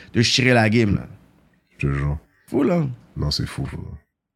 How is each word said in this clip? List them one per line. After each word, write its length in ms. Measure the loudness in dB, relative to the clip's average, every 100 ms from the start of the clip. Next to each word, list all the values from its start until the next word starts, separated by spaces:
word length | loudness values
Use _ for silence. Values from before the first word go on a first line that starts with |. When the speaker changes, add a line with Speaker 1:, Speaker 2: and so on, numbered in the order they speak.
| -6
Speaker 1:
de 80 | 0
chirer 300 | 2 2 4
la 140 | 4 4
game, 240 | 4 2
là. 140 | 0 -4 -20 _ _ _ _ _ -6
Speaker 2:
Je 100 | -4
te 40 |
jure. 240 | -2 -2 -4 -8 _ -6
Speaker 1:
Fou, 140 | 0
là. 200 | 2 2 -2 -6 -14 -6
Speaker 2:
Non, 160 | -4
c'est 140 | -4 -6
fou, 200 | -6 -10
fou. 140 | -10 -14 -16 _ _ _